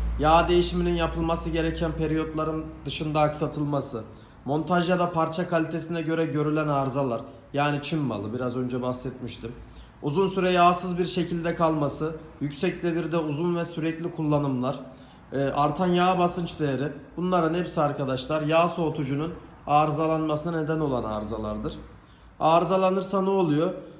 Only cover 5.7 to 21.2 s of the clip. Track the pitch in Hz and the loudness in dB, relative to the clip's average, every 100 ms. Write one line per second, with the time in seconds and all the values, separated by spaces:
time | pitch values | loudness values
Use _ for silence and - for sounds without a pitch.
5.7 | 160 156 170 156 165 160 147 151 156 151 | -4 -4 -4 -2 0 0 0 0 0 0
6.7 | 139 131 131 139 113 - - - 139 147 | 0 0 0 -2 -2 -6 -18 -6 0 0
7.7 | 147 - 160 135 104 107 123 127 123 127 | 0 -2 -2 -2 -2 -4 -4 -4 -2 -4
8.7 | 127 127 123 135 - 120 - 113 - - | -2 -4 -4 -6 -8 -10 -10 -12 -12 -18
9.7 | - - - 147 151 190 190 185 180 175 | -20 -20 -8 -2 0 2 2 2 6 6
10.7 | 180 185 175 175 185 170 170 170 165 165 | 6 0 -2 -2 -2 -2 -2 -2 0 2
11.7 | 156 143 - 156 160 - - 147 - 185 | 2 0 -2 -4 -6 -12 -8 -6 -2 -2
12.7 | 170 175 170 160 170 151 143 175 175 160 | 0 -2 -2 0 -2 -2 0 0 0 -2
13.7 | - 160 160 170 165 151 147 143 127 127 | -4 -4 -2 -6 -2 0 2 2 0 -2
14.7 | 135 - - - - - 135 139 139 147 | -4 -10 -18 -20 -20 -6 -2 0 2 2
15.7 | 147 180 180 180 185 175 175 170 - 147 | 2 2 4 4 4 2 0 -6 -2 -2
16.7 | 127 147 - - - 180 180 160 175 170 | 0 -4 -8 -12 -6 0 2 2 0 -2
17.7 | 170 147 139 135 127 - 156 151 165 170 | 0 0 0 -2 -2 -2 -2 2 4 4
18.7 | 175 160 151 135 143 165 - - - - | 2 -2 -2 -2 -2 -4 -8 -16 -10 2
19.7 | 147 156 147 160 160 156 147 170 165 151 | 4 4 2 0 0 0 -2 -2 -2 -2
20.7 | 160 151 123 110 107 | 0 0 -2 -2 -4